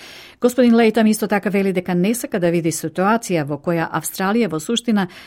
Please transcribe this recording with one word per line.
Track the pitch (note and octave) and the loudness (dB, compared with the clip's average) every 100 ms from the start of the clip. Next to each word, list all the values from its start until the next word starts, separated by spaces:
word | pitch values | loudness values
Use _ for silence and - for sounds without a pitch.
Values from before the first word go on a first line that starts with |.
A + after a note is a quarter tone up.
| - - - - | -20 -20 -20 -2
Господин | A#3+ B3+ A#3+ | -2 4 4
Лейтам | A3+ A3+ A3+ A3 | 6 4 4 2
исто | G#3+ G3 | 2 0
така | G#3 G3+ | -2 0
вели | G3 G3 | 0 0
дека | F3+ F3+ | -2 -2
не | F3+ G3 | 0 0
сака | A#3+ - G3+ | -2 -4 -2
да | F3 | 0
види | E3+ D#3+ | 0 -2
ситуација | D#3+ D#3 F3+ G3 A#3 - E3 | -4 -6 -2 0 0 0 -4
во | C#3+ D3 | -2 -6
која | F3+ E3+ - | -2 -2 -2
Австралија | D#3+ - - F#3+ A#3 G3 | -6 -6 -4 0 0 0
во | D#3 | -4
суштина | - A#3 - G#3 F3+ - | -4 -4 0 -2 -2 -8